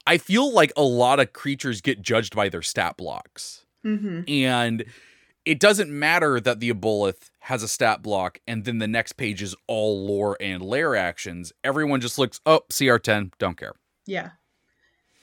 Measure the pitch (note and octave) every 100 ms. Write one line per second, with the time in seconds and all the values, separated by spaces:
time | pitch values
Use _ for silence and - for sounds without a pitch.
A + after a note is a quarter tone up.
0 | - E3+ - G3+ C#4+ A3 D#3 - C#3+ B2
1 | B2 C#3 C3 - C#3 C#3 C#3 A2 C#3 G#2
2 | G2+ A2+ G#2+ G#2+ G2+ E2+ - - F2 -
3 | F2 G#1 - - - - _ _ A3 G#3
4 | G#3 E3+ F3 D3 C3 B2 A#2+ A2+ A2+ -
5 | _ _ _ _ - D3+ G3+ G#3 F3 D3
6 | D3+ F3 D#3 B2+ A#2+ A2 A#2+ G#2+ G#2+ G#2+
7 | G2+ F#2 - _ - B2+ G#2 - A#2 G#2+
8 | G#2+ G2+ F2+ - - A2+ G#2+ A#2 G#2+ A2+
9 | A2 - A#2 G2 G2+ F#2 - A2+ A2 G2+
10 | G2 G2+ G#2 G2 G2+ F#2 F#2 B2+ D#3+ A2+
11 | F2+ - G#2 F2 E2+ - C3 C#3 D3+ C3+
12 | A#2+ - C3 - - D#3+ - - C3+ A#2
13 | - G#2+ G2 - G2 E2 A1 - _ _
14 | - F#3 F3+ - _ _ _ _ _ _
15 | _ _